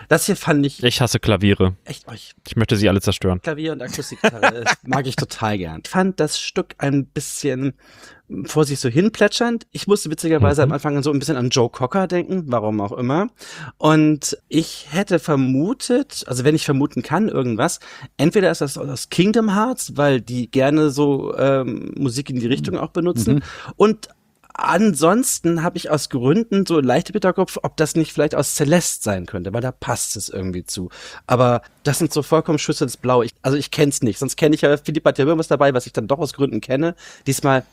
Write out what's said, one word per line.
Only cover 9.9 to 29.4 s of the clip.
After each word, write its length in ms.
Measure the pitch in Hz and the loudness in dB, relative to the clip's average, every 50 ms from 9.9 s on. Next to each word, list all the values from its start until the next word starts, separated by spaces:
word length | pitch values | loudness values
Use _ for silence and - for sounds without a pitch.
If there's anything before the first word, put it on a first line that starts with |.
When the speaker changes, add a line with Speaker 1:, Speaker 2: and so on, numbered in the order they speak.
| 202 208 - 156 | 2 2 2 -2
Speaker 1:
witzigerweise 520 | 156 - - 165 160 151 143 143 147 147 147 | -6 -4 0 2 2 4 4 4 4 4 2
Speaker 2:
Mhm. 60 | 135 156 | 2 2
Speaker 1:
am 20 | |
Anfang 260 | 143 - 151 143 143 131 | 0 -2 -2 -2 0 0
so 80 | 160 147 | 0 0
ein 80 | 139 | 0
bisschen 160 | 131 139 160 | 0 -2 -2
an 140 | 127 123 127 | -2 -2 0
Joe 200 | - 131 117 120 | 2 2 0 0
Cocker 380 | - - 127 - - 196 190 170 | 0 -4 -4 -2 0 0 0 0
denken, 340 | 180 175 175 - 180 185 165 143 | 0 -2 -2 -2 -4 -4 -4 -2
warum 320 | 120 117 104 107 107 104 | -2 -2 0 0 -2 -2
auch 100 | 98 101 | -2 -4
immer. 380 | - 123 123 123 139 165 202 - - - - - - - 156 131 - - | -4 -4 -2 -2 0 0 -2 -2 -6 -12 -20 -18 -18 -16 -16 -16 -6 0
Und 580 | - 151 160 156 151 151 156 143 - - - - _ - | 2 4 4 6 6 4 2 0 -2 -6 -8 -10 _ -4
ich 400 | - 156 160 - - - - - | -2 -2 -2 -2 -6 -14 -14 -6
hätte 300 | 147 175 202 - 185 160 | -4 -4 0 0 0 0
vermutet, 1040 | - - 151 135 131 127 131 131 151 196 269 - - - 247 254 277 - - - - | 2 2 0 2 2 2 2 0 0 0 -2 -4 -2 0 0 0 0 -2 -8 -12 -10
also 160 | - 127 123 120 | -8 -6 0 2
wenn 140 | 143 151 | 2 2
ich 80 | 151 - | 2 2
vermuten 400 | - 143 131 143 147 - 139 120 | 0 0 2 0 0 -2 -4 -4
kann, 240 | - 147 175 220 196 | -2 0 0 0 0
irgendwas, 500 | - 139 131 123 113 104 131 175 - - - - - - - - _ | 0 0 -2 0 0 0 0 -2 -2 -4 -12 -16 -20 -20 -20 -14 _
entweder 340 | - 135 175 - 214 190 165 | 0 0 2 4 4 2 2
ist 120 | 165 - 151 | 2 0 -2
das 140 | 139 - | -4 -4
aus 340 | - 147 143 139 120 - - | -6 -8 -8 -8 -10 -10 -4
Kingdom 440 | - - 180 202 214 233 220 214 190 | 0 2 2 4 4 2 2 2 2
Hearts, 420 | 202 214 254 254 - - - - | 0 0 0 -2 -6 -8 -8 -2
weil 240 | 139 143 143 135 127 | 0 2 2 2 2
die 300 | 107 110 123 123 120 107 | 0 -4 -6 -6 -6 -2
gerne 400 | - 131 131 139 147 156 156 151 | 0 2 2 4 4 4 4 2
so, 460 | 131 139 147 143 139 135 - - - - | 2 2 2 2 2 0 -2 -4 -2 0
ähm, 540 | 131 139 139 135 131 123 120 - - - - | 2 2 2 2 0 -2 -6 -8 -8 -10 -6
Musik 340 | - 139 131 113 135 139 - | -4 -2 -2 -2 -4 -6 -6
in 100 | 135 123 | -4 -4
die 80 | 117 117 | -2 0
Richtung 300 | 135 147 147 - 185 - | 0 -2 -2 -2 -4 -4
auch 120 | 147 160 | -4 -4
benutzen. 460 | - 185 165 175 165 123 104 110 139 | -4 -2 -2 0 0 0 2 2 2
Speaker 3:
Mhm. 60 | 147 - - - - - - - | 2 0 -4 -10 -16 -16 -10 0
Speaker 1:
Und 320 | - 190 220 214 - - - _ _ _ _ _ _ _ - - - | 2 4 4 4 2 -6 -16 _ _ _ _ _ _ _ -16 -8 -4
ansonsten 1040 | - - 160 175 220 220 170 131 151 165 196 233 262 - - - - 170 170 165 156 | -2 0 2 4 4 4 4 4 4 4 4 4 2 0 -2 -2 0 0 0 0 0
hab 140 | 175 - | -2 -4
ich 140 | 180 - - | -6 -4 -2
aus 180 | 151 147 - - | -2 -2 -2 -2
Gründen 560 | - 135 120 131 160 220 226 - 202 196 190 | -4 0 2 2 2 2 2 2 0 0 2
so 160 | - 170 156 | 2 2 2
leicht 300 | 135 123 123 151 175 - | 4 4 2 2 0 -2
im 20 | 175 | -2
Hinterkopf, 460 | 214 - 185 175 - 185 - - - - | 0 0 2 2 2 0 -2 -2 -6 -6
ob 140 | 160 - | -6 -2
das 180 | - 156 147 - | -2 -2 0 0
nicht 200 | 165 156 - - | 0 -2 0 0
vielleicht 200 | - 147 151 - | 0 0 2 2
aus 200 | 139 139 - - | 0 -2 0 -2
Celeste 480 | - 156 135 165 180 160 - - - - | 0 2 2 2 2 2 0 -4 -4 -4
sein 220 | 110 101 92 85 | -2 -2 -2 -4
könnte, 260 | - - 95 | -6 -8 -8